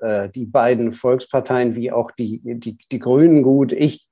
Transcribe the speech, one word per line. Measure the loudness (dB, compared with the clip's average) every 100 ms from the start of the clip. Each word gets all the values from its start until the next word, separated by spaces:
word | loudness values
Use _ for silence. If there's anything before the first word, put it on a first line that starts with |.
äh, | -4 -4 -6
die | -10 -2
beiden | 0 2 0 -2
Volksparteien | -4 -2 -2 -2 -6 -2 -2 -2 -4
wie | -4
auch | -4 -6
die, | -6 -8 -8
die, | -10 -12 -12 -14 -12
die | -6
Grünen | 0 4 6 6
gut. | 4 4 2
Ich, | 0 -2 -2 _